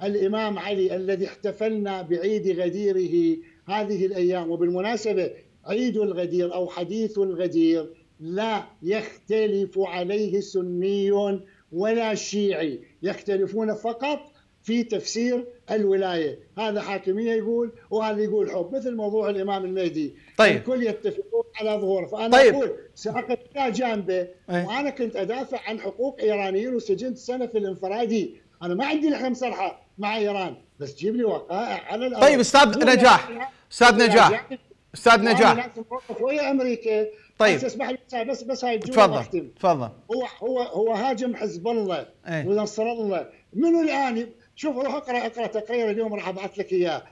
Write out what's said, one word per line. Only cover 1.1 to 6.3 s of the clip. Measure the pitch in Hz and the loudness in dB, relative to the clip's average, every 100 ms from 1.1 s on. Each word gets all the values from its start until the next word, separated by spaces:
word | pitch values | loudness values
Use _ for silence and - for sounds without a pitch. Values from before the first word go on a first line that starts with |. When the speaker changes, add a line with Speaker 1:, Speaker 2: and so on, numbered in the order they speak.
| 185 190 | -2 -4
Speaker 1:
احتفلنا | - 202 196 220 220 202 190 | -4 -6 -2 -2 -2 -4 -6
بعيد | 165 170 196 214 185 175 | -4 -2 0 0 0 0
غديره | 175 190 202 185 170 170 165 160 - _ - | -2 0 0 0 2 2 2 0 -6 _ -6
هذه | 214 202 196 190 | -4 -2 -2 -2
الأيام. | 190 180 180 165 | 0 0 0 -2
وبالمناسبة، | 170 175 180 208 240 226 196 156 - - _ 156 | -2 0 0 -2 -2 -2 -2 -2 -6 -20 _ -6
عيد | 214 254 214 | -2 -2 0
الغدير | 202 175 175 | -2 -2 -2